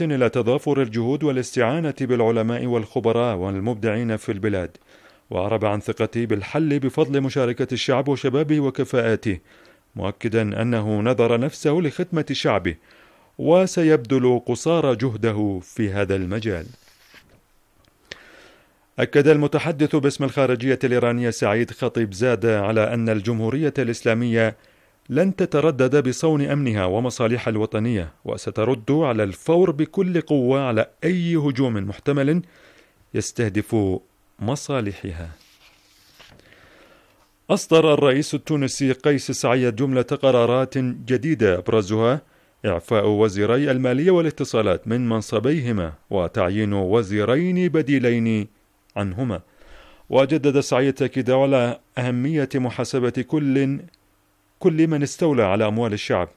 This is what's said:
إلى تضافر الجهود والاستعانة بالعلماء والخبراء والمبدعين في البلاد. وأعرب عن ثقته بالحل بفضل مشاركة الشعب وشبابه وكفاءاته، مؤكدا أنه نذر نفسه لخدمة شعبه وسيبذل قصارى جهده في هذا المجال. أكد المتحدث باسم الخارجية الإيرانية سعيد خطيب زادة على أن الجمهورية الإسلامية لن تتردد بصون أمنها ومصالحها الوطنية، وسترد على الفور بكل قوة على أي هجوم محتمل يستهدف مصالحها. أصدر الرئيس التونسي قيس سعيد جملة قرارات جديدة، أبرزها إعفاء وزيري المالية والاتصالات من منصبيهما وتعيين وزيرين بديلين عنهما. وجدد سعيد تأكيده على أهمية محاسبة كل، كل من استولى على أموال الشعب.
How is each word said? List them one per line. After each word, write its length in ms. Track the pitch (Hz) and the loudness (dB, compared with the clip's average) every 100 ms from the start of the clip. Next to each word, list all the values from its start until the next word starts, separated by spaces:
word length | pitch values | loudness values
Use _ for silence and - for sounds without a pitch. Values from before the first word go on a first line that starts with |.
إلى 280 | 165 139 120 | -2 0 2
تضافر 540 | 127 113 135 - 139 | 2 0 0 0 0
الجهود 420 | 127 113 117 143 151 | 0 -2 -2 0 0
والاستعانة 680 | 131 120 - 117 156 160 135 | -2 -2 0 0 0 -2 -4
بالعلماء 680 | 131 120 113 113 113 120 123 | 0 2 2 2 0 -2 -2
والخبراء 680 | 120 104 135 117 113 120 98 | -2 -2 -2 0 0 0 -2
والمبدعين 800 | 92 98 104 117 110 107 120 107 | -4 -4 -4 -4 -4 -2 -4 -4
في 160 | - | -4
البلاد. 440 | 101 107 98 87 - _ - - _ - | -4 -2 -2 -4 -10 _ -20 -20 _ -10
وأعرب 340 | 92 98 110 107 | -4 -2 -2 0
عن 160 | 104 | -2
ثقته 460 | - 110 110 117 117 | -4 -4 -4 -2 -2
بالحل 520 | 104 98 147 160 143 | -4 -4 -4 -2 0
بفضل 420 | 131 - 151 139 | -2 0 0 0
مشاركة 460 | 135 143 123 120 131 | -2 0 -2 -2 -4
الشعب 360 | 120 - 131 143 | -4 0 0 0
وشبابه 520 | 135 139 127 156 151 | -2 0 0 2 0
وكفاءاته، 800 | 139 127 131 131 113 107 113 87 - - - _ _ - | 0 -2 -2 0 2 0 -2 -4 -8 -20 -20 _ _ -8
مؤكدا 680 | 92 - 120 113 107 104 | -8 -6 -2 0 0 -2
أنه 380 | 117 117 104 107 | -2 0 0 0
نذر 400 | 110 127 117 117 | 0 2 2 2
نفسه 300 | 131 - 151 | -2 -2 0
لخدمة 560 | 156 160 - 180 160 147 | 0 0 -4 -4 -4 -4
شعبه 420 | 135 151 104 87 80 _ - - _ _ - | -2 0 0 -2 -6 _ -20 -20 _ _ -6
وسيبذل 1040 | 135 175 185 - 160 156 117 131 123 123 - | 2 4 4 2 4 4 2 2 4 2 0
قصارى 500 | 123 160 170 143 117 | -4 0 0 2 0
جهده 640 | 131 107 113 104 104 95 | -2 -2 -2 0 -2 -4
في 280 | - - 104 | -6 -4 -2
هذا 260 | 95 98 98 | 0 0 0
المجال. 500 | 92 104 110 90 80 - _ _ _ - _ _ _ _ _ _ _ _ _ - - - - _ _ _ _ - | -2 -4 -4 -4 -6 -16 _ _ _ -20 _ _ _ _ _ _ _ _ _ -20 -20 -20 -20 _ _ _ _ -6
أكد 300 | 123 147 147 | 0 4 4
المتحدث 680 | 156 147 - 147 151 147 156 | 4 2 0 -2 -2 0 2
باسم 280 | 139 - 139 | 0 0 -2
الخارجية 540 | 143 131 123 131 123 139 | 0 0 0 0 0 0
الإيرانية 460 | 123 120 120 120 | 2 2 0 -2
سعيد 400 | 110 113 107 117 | -2 0 0 -2
خطيب 440 | - 123 120 113 95 | -4 -4 -2 -2 0
زادة 480 | 123 113 113 107 | 0 2 2 0
على 320 | 101 110 107 117 | 0 0 0 0
أن 140 | 113 | -2
الجمهورية 640 | 110 98 117 113 135 156 135 | -2 -2 -2 -2 -2 -2 -2
الإسلامية 800 | 120 110 120 113 120 117 113 - _ _ _ _ - | -2 -2 0 0 0 2 0 -2 _ _ _ _ -4
لن 280 | 131 190 185 | 0 0 0
تتردد 720 | 180 151 151 131 127 143 127 | 0 2 2 2 2 2 0
بصون 340 | 120 165 151 | 0 0 2
أمنها 420 | 143 143 135 107 92 | 0 0 0 0 0
ومصالحها 640 | 101 123 - 113 120 117 | 0 -2 -2 0 0 -2
الوطنية، 640 | 110 107 107 113 110 82 - - | -2 -2 -2 -2 -2 -4 -10 -10
وسترد 640 | 110 - 104 110 127 110 | -8 -6 -2 0 0 0
على 320 | 147 151 113 | 0 2 0
الفور 480 | 104 95 - 170 180 | -2 -4 0 4 4
بكل 500 | 147 156 - 185 175 | 2 -2 -2 0 0
قوة 400 | - 151 123 135 | 0 2 2 2
على 260 | 131 127 - _ 160 | 2 0 0 _ -2
أي 320 | 180 170 165 | 0 0 0
هجوم 380 | 143 123 135 107 | 0 0 0 0
محتمل 680 | 98 98 - 143 139 170 170 _ - - _ _ _ 107 | -4 -6 -2 0 0 0 -2 _ -20 -20 _ _ _ -6
يستهدف 640 | - - 113 98 - 113 101 92 - _ _ - | -6 -2 -2 -2 0 0 0 -2 -6 _ _ -8
مصالحها. 920 | 101 143 - 135 104 98 101 82 82 78 _ _ _ _ _ _ _ - - - _ - - - - _ _ _ _ _ - | -6 -4 -4 -4 -4 -6 -10 -10 -12 -16 _ _ _ _ _ _ _ -20 -20 -20 _ -20 -20 -20 -20 _ _ _ _ _ -2
أصدر 440 | 190 - 165 160 147 | -2 4 4 6 4
الرئيس 400 | 143 131 151 147 | 4 2 0 -4
التونسي 580 | - 156 131 - 135 | -2 -2 -2 0 -2
قيس 380 | 127 147 139 - | 0 0 0 -2
سعيد 460 | 123 131 127 123 110 | -2 0 2 2 0
جملة 260 | 139 127 | 0 0
قرارات 760 | 120 139 135 123 117 127 131 139 | 0 0 2 4 4 2 0 -2
جديدة، 800 | 127 - 117 123 143 147 107 87 | -4 -4 -2 -2 0 2 2 2
أبرزها 600 | 92 110 95 107 113 143 - _ _ _ 107 | 2 0 0 0 2 0 -4 _ _ _ -4
إعفاء 420 | 87 - 113 104 | -4 0 2 2
وزيري 600 | 104 110 98 104 123 147 | 4 2 2 0 2 0
المالية 400 | 131 127 127 170 | 0 0 0 2
والاتصالات 800 | 180 160 - 135 117 104 90 - | 2 2 -2 -2 0 2 0 -2
من 200 | 117 120 | -2 0
منصبيهما 840 | 113 104 110 117 165 120 107 82 78 - | -2 -2 -2 0 0 0 -2 -4 -8 -6
وتعيين 640 | 98 85 - 90 101 107 | -4 -2 0 0 0 -2
وزيرين 960 | 101 92 113 95 104 104 131 180 180 180 | -2 0 0 0 0 0 0 0 0 0
بديلين 800 | 156 135 139 120 117 113 110 98 _ _ _ _ - | 0 0 2 2 2 0 0 -4 _ _ _ _ -6
عنهما. 440 | 101 90 127 90 - _ - - - - - | -6 -4 -4 -6 -10 _ -20 -20 -20 -20 -2
وجدد 500 | 127 135 156 143 139 | 2 2 2 2 2
سعيد 320 | 135 127 139 | 2 2 2
تأكيده 440 | 131 131 131 123 131 | 0 -2 -2 0 2
على 420 | 139 139 120 120 _ - | 4 2 0 -4 _ -6
أهمية 500 | 123 123 131 160 135 135 | -4 -2 -2 -2 -2 -2
محاسبة 720 | 123 - 120 135 120 120 120 | -4 -4 -4 -2 -2 -2 -4
كل، 500 | 156 143 135 135 139 175 _ _ _ _ _ _ _ | -2 0 0 0 -2 -8 _ _ _ _ _ _ _
كل 300 | 190 156 165 | 0 2 2
من 140 | 151 | 2
استولى 400 | 143 - 170 131 | -2 0 0 2
على 240 | 101 101 110 | 2 2 2
أموال 260 | 110 117 | 0 -2
الشعب. 360 | 104 - 110 87 | -2 -2 -2 -2